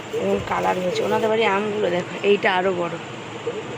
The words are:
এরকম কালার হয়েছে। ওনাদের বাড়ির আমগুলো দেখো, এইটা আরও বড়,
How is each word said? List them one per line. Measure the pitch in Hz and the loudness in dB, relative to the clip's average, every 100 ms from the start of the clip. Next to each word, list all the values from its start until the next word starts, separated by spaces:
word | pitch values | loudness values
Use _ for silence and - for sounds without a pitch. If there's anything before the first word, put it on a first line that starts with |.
| - 226 | -8 -4
এরকম | 190 196 - | 0 0 0
কালার | 180 185 185 | 0 0 0
হয়েছে। | 180 220 202 | 0 0 0
ওনাদের | 220 220 | 2 2
বাড়ির | 220 220 196 | 4 4 2
আমগুলো | 214 208 190 175 | 0 0 0 0
দেখো, | 170 180 196 | -2 -2 4
এইটা | 202 214 185 | 4 4 2
আরও | 185 175 | 2 0
বড়, | 170 165 - - - - 466 440 453 | -2 -4 -10 -12 -12 -8 -6 -6 -8